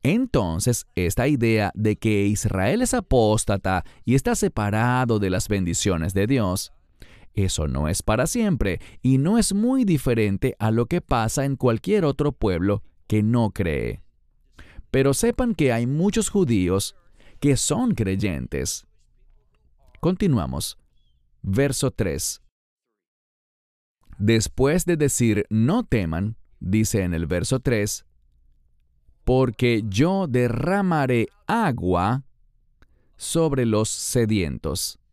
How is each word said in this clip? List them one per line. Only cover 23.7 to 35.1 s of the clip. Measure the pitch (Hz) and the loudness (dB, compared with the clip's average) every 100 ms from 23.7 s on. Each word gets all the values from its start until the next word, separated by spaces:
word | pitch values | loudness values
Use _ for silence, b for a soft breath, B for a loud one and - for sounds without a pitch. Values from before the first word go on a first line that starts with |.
| _ _ _ _ - | _ _ _ _ -2
Después | 101 113 - - 135 175 175 | 2 2 0 0 2 2 0
de | 170 | 0
decir, | 143 - 117 104 - | 0 2 2 2 0
"No | 110 117 214 | 0 2 0
teman", | 233 117 87 80 101 113 - - | 0 -2 0 -4 -6 -8 -18 -12
dice | 90 104 107 107 | -2 0 2 0
en | 90 | -2
el | 82 82 | -4 -2
verso | 87 - 131 | -4 -2 -2
tres, | 135 113 104 - _ _ _ _ _ _ _ _ _ _ _ _ | 0 0 -2 -6 _ _ _ _ _ _ _ _ _ _ _ _
"porque | - 127 127 110 123 117 104 | 0 2 2 2 2 2 0
yo | 95 151 196 175 | 2 2 2 0
derramaré | 123 123 113 - 202 190 160 131 120 110 _ - | 0 0 0 -2 0 0 0 2 0 0 _ -4
agua | 226 202 127 87 90 95 131 - _ _ _ _ _ _ _ _ _ | -2 0 -2 0 0 2 -2 -6 _ _ _ _ _ _ _ _ _
sobre | - 165 160 139 120 | -4 0 2 2 2
los | 107 110 | 2 0
sedientos". | - - 123 113 107 82 60 80 69 - - _ | -4 -2 0 2 0 0 -4 -6 -6 -6 -10 _